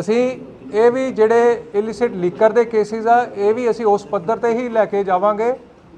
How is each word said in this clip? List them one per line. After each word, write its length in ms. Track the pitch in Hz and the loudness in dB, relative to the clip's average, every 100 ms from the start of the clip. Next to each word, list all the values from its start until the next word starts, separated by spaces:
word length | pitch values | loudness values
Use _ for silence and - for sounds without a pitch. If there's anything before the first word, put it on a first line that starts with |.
ਅਸੀਂ 380 | 175 233 254 247 - - - | -2 0 0 -4 -14 -20 -6
ਇਹ 160 | 208 233 | 2 2
ਵੀ 220 | 254 262 | 2 -2
ਜਿਹੜੇ 500 | 202 220 233 240 226 - | 2 2 4 4 2 -2
ਇਲਿਸਿਟ 380 | 202 220 220 240 | -4 -4 -2 -4
ਲੀਕਰ 380 | 190 175 175 220 | -2 -4 2 2
ਦੇ 140 | 226 | 4
ਕੇਸਿਸ 420 | 233 220 208 226 220 | 0 0 -2 -2 2
ਆ 200 | 240 233 202 | 2 0 -2
ਇਹ 180 | 202 | 0
ਵੀ 160 | 233 240 | 0 -2
ਅਸੀਂ 160 | 214 220 | 0 0
ਉਸ 200 | 202 - | 0 0
ਪੱਧਰ 300 | 202 170 226 | -6 -4 -2
ਤੇ 120 | 233 | -2
ਹੀ 200 | 226 247 | -2 -2
ਲੈ 160 | 226 | 0
ਕੇ 200 | 202 202 | 0 0
ਜਾਵਾਂਗੇ 500 | 196 180 208 208 233 262 - - - | 0 0 0 0 -2 -4 -10 -20 -20